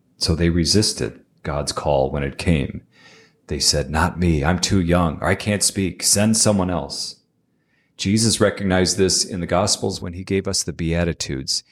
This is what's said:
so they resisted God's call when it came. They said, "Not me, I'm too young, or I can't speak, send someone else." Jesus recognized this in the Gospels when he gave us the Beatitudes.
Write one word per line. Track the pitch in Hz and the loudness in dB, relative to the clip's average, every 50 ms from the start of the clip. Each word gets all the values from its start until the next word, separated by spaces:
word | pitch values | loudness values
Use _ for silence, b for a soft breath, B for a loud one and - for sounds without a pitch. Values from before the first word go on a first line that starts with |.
| _ _ _ - | _ _ _ -4
so | - - 85 | -2 0 2
they | 76 87 85 | 2 2 2
resisted | 82 87 82 73 - 104 107 - - - 62 55 - - _ _ _ _ | 2 2 2 2 2 2 2 0 -2 -4 -6 -6 -8 -10 _ _ _ _
God's | - 80 71 73 71 - | -8 -6 -4 -4 -4 -4
call | - - - 76 71 67 67 67 | -6 -4 0 2 2 2 2 0
when | 69 73 | 0 -2
it | 69 69 67 | -4 -4 -6
came. | - - 90 82 73 65 - - - - b b b b b b b b b b b _ | -2 0 2 2 2 0 -2 -6 -10 -14 b b b b b b b b b b b _
They | - 76 71 | -8 -6 -2
said, | - - - 73 69 67 | 0 0 0 0 -2 -2
"Not | 76 80 87 87 - 82 | 0 0 0 0 0 2
me, | 90 87 80 73 67 | 2 2 2 2 2
I'm | 80 90 87 | 0 0 0
too | - - 104 95 | 0 0 2 2
young, | 87 82 85 90 87 80 76 76 | 2 4 2 2 2 0 -2 -2
or | - 82 | -2 -2
I | 98 | -2
can't | - - 104 104 98 | 0 0 -2 -2 0
speak, | - - - 101 95 90 85 - | 0 -2 0 -2 -2 -2 -4 -2
send | - - - 101 104 110 110 | 0 0 2 4 4 4 2
someone | 107 - 110 104 98 90 90 | 4 4 4 4 2 2 0
else." | 90 80 71 71 - - - - - _ _ _ _ _ _ _ _ _ _ _ _ _ _ _ _ | -2 -2 -4 -6 -8 -8 -8 -10 -12 _ _ _ _ _ _ _ _ _ _ _ _ _ _ _ _
Jesus | - - 98 104 110 113 110 95 - | -4 0 2 2 2 2 2 2 2
recognized | 110 101 - - 101 95 92 92 92 85 - | 2 2 0 0 0 2 2 2 2 2 2
this | 101 95 90 85 - - | 2 2 2 2 0 -2
in | - - 90 | -4 -6 -6
the | 85 | -2
Gospels | - 90 87 101 101 - - - 104 92 - | 0 0 2 2 0 0 -2 -2 -4 -4 -6
when | 101 92 85 | -8 -10 -10
he | 90 98 | -8 -4
gave | - 98 98 92 98 | -2 -2 0 0 -2
us | 95 - - | -4 -4 -4
the | - | -6
Beatitudes. | 76 - 82 82 82 85 87 85 78 - - - 71 67 67 - - - b b | -6 -4 -2 0 0 0 0 -2 -2 -4 -6 -6 -6 -6 -6 -6 -6 -6 b b